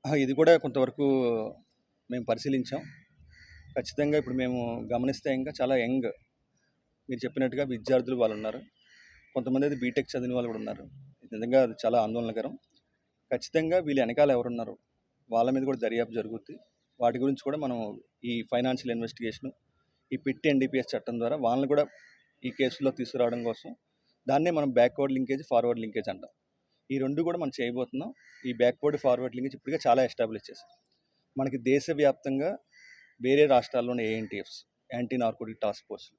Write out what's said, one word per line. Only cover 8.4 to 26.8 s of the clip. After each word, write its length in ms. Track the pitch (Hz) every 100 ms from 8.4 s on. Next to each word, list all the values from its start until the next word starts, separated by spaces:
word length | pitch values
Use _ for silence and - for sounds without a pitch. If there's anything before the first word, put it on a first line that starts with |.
| 107 117 - _ _ - - _ _ 135
కొంతమంది 300 | 120 131 143
అయితే 120 | 135
బీటెక్ 320 | 123 123 127
చదివిన 240 | 131 123 123
వాళ్ళు 140 | 120
కూడా 80 | 110
ఉన్నారు. 220 | 107 104 - - - _
ఇది 120 | -
నిజంగా 280 | 110 120 131
అది 140 | 123 110
చాలా 180 | 113 117
ఆందోళనకరం. 520 | 107 117 113 110 131 - _ _ _ _ _ _ _
ఖచ్చితంగా 460 | 123 - 160 160 180
వీళ్ళు 220 | 156 139
వెనకాల 300 | 117 127 147
ఎవరున్నారు 440 | 123 120 120 110 - _ _ _ _ _
వాళ్ళ 180 | 113 120
మీద 120 | 131
కూడా 160 | 135 123
దర్యాప్తు 340 | 110 117 117 113
జరుగుద్ది. 400 | 107 113 - - _ _ _ _
వాటి 180 | 120 120
గురించి 240 | 135 135
కూడా 140 | 139 151
మనం 200 | 139 120 107 107 _ _
ఈ 120 | 120 117 -
ఫైనాన్షియల్ 440 | 120 127 127 127
ఇన్వెస్టిగేషన్, 580 | 117 113 - 117 - 135 _ _ _ _ _ _
ఈ 60 | 131
పిట్ 300 | 139 135 156
ఎన్డీపీఎస్ 440 | 139 131 131 120
చట్టం 240 | 117 - 120
ద్వారా 200 | 117 151
వాళ్ళని 300 | 117 127 135
కూడా 160 | 147 143 - - _ _ _
ఈ 80 | 127
కేసుల్లో 400 | 117 131 - 135
తీసుకురావడం 500 | 131 120 127 120 120
కోసం, 260 | 117 110 - 247 _ _ _ _ -
దాన్నే 240 | 139 170
మనం 180 | 160 143
బ్యాక్వర్డ్ 420 | 120 123 135 139 131
లింకేజ్, 280 | 131 135
ఫార్వర్డ్ 380 | - 120 120 117
లింకేజ్ 260 | 110 110 104
అంటాం. 220 | 87 - _ _ _ _ _